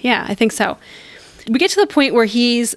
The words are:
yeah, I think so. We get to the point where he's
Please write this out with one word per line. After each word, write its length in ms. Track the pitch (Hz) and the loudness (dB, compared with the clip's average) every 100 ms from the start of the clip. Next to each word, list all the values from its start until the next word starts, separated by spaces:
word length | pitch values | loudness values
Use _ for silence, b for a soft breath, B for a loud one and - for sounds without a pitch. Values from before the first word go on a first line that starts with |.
yeah, 220 | 247 226 - | -2 0 -2
I 60 | 202 | 0
think 160 | 226 | -2
so. 260 | - 202 - B B B B B B B | 0 -4 -6 B B B B B B B
We 100 | 240 | -2
get 140 | 370 | 0
to 80 | 381 | 0
the 60 | 359 | 0
point 260 | - 269 | 2 2
where 120 | 240 220 | 2 2
he's 500 | 233 240 240 233 | 2 0 0 -2